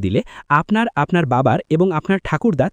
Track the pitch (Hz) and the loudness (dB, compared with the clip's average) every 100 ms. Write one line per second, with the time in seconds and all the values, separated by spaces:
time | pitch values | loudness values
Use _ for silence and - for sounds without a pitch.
0 | 95 113 - - - 147 - 214 233 - | -2 -2 -4 -8 0 0 2 0 0 -2
1 | 147 175 147 123 135 127 - 160 190 156 | 0 0 2 2 2 0 0 0 0 -2
2 | - 190 - 151 233 151 135 | -2 -4 -2 -2 0 0 -2